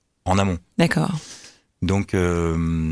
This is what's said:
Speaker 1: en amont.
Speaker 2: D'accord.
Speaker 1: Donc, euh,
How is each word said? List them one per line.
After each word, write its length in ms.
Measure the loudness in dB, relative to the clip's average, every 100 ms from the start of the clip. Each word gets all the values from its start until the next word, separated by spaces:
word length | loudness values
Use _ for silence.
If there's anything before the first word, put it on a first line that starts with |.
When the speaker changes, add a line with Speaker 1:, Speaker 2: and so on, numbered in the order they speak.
| _ _ -2
Speaker 1:
en 120 | 0
amont. 200 | 2 -2 _ -2
Speaker 2:
D'accord. 340 | 0 2 -2 -4 -10 -20 -20 -20 _ -6
Speaker 1:
Donc, 320 | 0 0 0
euh, 400 | 0 2 2 0 0 0 0 -2